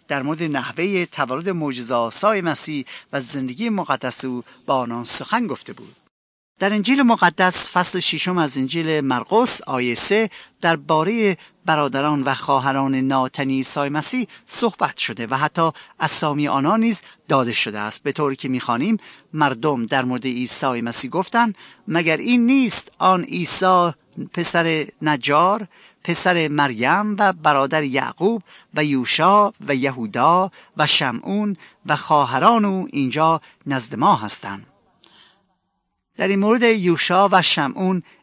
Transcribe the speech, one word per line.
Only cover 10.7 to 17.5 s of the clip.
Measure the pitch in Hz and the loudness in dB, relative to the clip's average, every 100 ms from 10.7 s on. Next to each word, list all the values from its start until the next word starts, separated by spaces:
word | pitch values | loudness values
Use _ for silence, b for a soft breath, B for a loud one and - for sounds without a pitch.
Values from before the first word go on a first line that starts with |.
| 165 143 160 160 233 208 175 B B - | -2 0 0 2 0 0 0 B B -2
برادران | 156 147 135 147 147 | 0 0 0 0 0
و | 135 | 0
خواهران | 131 - 135 131 135 135 135 | -2 0 0 2 0 0 0
ناتنی | 131 135 127 - 135 | 0 0 -2 -4 -2
عیسی | 135 131 - 139 | -2 -2 -2 -2
مسیح | 147 156 254 233 B B | -2 -2 -4 -6 B B
صحبت | - 233 - - - | -2 -2 0 -4 -2
شده | - 147 113 | -6 -4 -4
و | 131 | -2
حتی | 151 - 165 B B B | -2 0 -2 B B B
اسامی | 151 - 160 147 147 | -4 -2 -2 -2 -2
آنان | 139 139 220 | 0 0 2
نیز | 226 202 B B _ | 0 -2 B B _
داده | 143 120 | 0 2